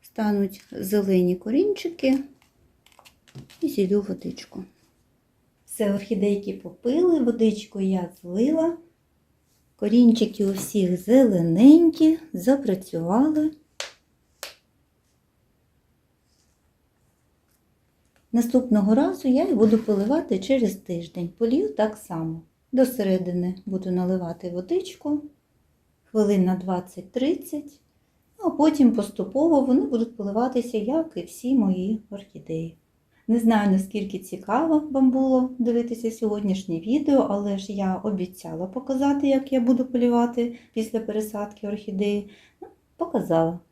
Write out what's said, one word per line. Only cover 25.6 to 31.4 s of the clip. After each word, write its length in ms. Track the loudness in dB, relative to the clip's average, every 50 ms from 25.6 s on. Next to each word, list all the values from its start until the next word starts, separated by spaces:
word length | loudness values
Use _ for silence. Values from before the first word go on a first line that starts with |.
| _ _ _ _ _ _ _ _ _
хвилин 400 | _ 0 0 2 2 2 2 2
на 100 | 2 0
двадцять-тридцять, 1300 | -2 -4 -4 -6 -6 -6 -10 -16 -18 -18 -10 _ -4 -2 -2 -2 -4 -6 -10 -10 -10 -10 -12 _ _ _ _ _ _ _ _ _ _ _ _ _ _
а 120 | -4 -4
потім 420 | 0 2 2 2 4 6 4 4
поступово 680 | 4 2 -4 -6 -6 -8 -10 -4 -2 0 2 4 4 4
вони 200 | 4 4 2 2
будуть 360 | 2 0 -2 -4 -4 -4 -6
поливатися, 600 | -10 -8 -4 -2 -2 -2 0 -2 -4 -4 -2 -4 -4
як 340 | -2 -2 -2 -2 -4 -4 -8
і 80 | -12
всі 320 | -12 -12 -16 -10